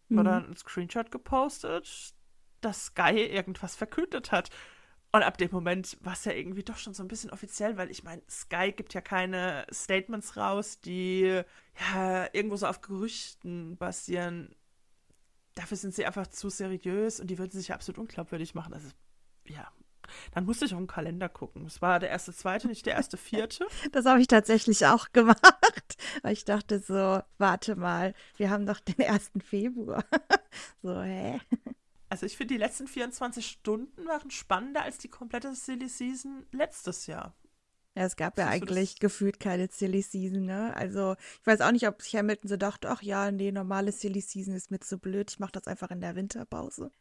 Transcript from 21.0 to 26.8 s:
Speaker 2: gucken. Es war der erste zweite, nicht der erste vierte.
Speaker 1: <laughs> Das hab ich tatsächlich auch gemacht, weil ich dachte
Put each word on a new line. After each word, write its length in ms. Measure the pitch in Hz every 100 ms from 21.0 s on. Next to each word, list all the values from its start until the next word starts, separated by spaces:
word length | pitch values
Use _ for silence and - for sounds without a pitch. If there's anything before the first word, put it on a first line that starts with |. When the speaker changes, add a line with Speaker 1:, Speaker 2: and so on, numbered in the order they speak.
| 160 175 180
Speaker 2:
gucken. 380 | - - - 156
Es 160 | -
war 180 | 180 175
der 80 | 180
erste 240 | 175 -
zweite, 360 | - 185 202 247
nicht 180 | 214 -
der 80 |
erste 240 | - - 170
vierte. 480 | - 214 226 - 392
Speaker 1:
<laughs> 240 | - 294
Das 140 | 269 247
hab 120 | 254
ich 100 | 254
tatsächlich 580 | 220 214 220 - 202 143
auch 260 | 226 -
gemacht, 300 | 247 226 - 381 - 440 - - - - -
weil 100 | -
ich 140 | 208 -
dachte 320 | 208 - 202